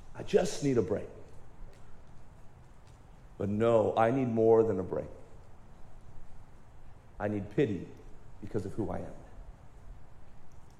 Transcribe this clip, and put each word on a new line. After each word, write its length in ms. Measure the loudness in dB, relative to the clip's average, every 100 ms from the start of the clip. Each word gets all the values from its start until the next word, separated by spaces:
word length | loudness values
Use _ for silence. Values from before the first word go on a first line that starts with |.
| -10 -10
I 60 |
just 400 | 2 4 4 2
need 140 | 4 4
a 60 |
break." 240 | 4 0 -2 -10 -12 -10 -10 -10 -12 -12 -10 -10 -12 -12 -14 -14 -16 -16 -18 -18 -18 -20 -20 -18 -16 -4
But 100 | -2
no, 440 | 4 6 8 6 6
I 140 | 6
need 160 | 4 4
more 300 | 6 10 10
than 160 | 8 2
a 40 |
break. 260 | 0 -4 -4 -10 -14 -16 -16 -16 -16 -12 -12 -10 -10 -8 -6 -8 -10 -16 -16 -14 -14 -14 -16 -4
I 80 | -2
need 280 | -2 0 2
pity 320 | 2 2 -6 -12 -12 -12 -10 -10
because 240 | -4 -4 -2
of 80 |
who 180 | -2 -2
I 60 | -2
am. 160 | -6 -10 -12 -14 -14 -14 -16 -14 -14 -12 -12 -12 -10 -8 -8 -10 -12